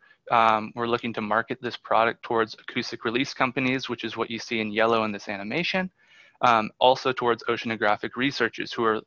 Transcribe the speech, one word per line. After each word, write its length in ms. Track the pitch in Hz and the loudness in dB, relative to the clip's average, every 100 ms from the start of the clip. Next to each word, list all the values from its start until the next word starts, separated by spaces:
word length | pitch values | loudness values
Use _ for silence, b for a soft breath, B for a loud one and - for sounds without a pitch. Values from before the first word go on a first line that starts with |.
| b b - | b b 0
Um, 420 | 120 113 110 107 | 4 6 4 0
we're 120 | 123 117 | -4 -2
looking 260 | 117 120 | -2 -2
to 60 | 110 | -4
market 380 | 107 107 113 123 | 0 0 0 -4
this 160 | 120 - | -8 -8
product 460 | - 107 113 - | 0 2 2 0
towards 320 | - 113 113 | 0 0 0
acoustic 500 | - - 123 - 123 | -4 -8 -6 -6 -6
release 300 | 117 120 139 | -2 -2 -2
companies, 540 | - 131 127 127 131 - | -2 -2 0 -2 -2 -4
which 160 | 120 | -6
is 120 | 117 110 | -6 -4
what 140 | 117 | -4
you 80 | 113 | -6
see 220 | - 113 | -4 -4
in 120 | 107 | -2
yellow 320 | 104 113 113 | 2 2 2
in 80 | 110 | 0
this 160 | 101 - | -4 -8
animation. 640 | 101 101 143 175 190 185 b b b b b | -10 -6 -4 -2 -2 -4 b b b b b
Um, 300 | 123 113 107 - | 4 4 2 4
also 340 | 123 127 135 | 4 4 0
towards 320 | 127 120 113 | 0 0 0
oceanographic 720 | - 117 117 110 107 104 117 - | 0 -2 -4 0 0 0 -2 -2
researchers, 560 | 135 - 113 - 101 | -2 0 -2 -2 -8
who 120 | - | 0
are 180 | 113 110 | 0 0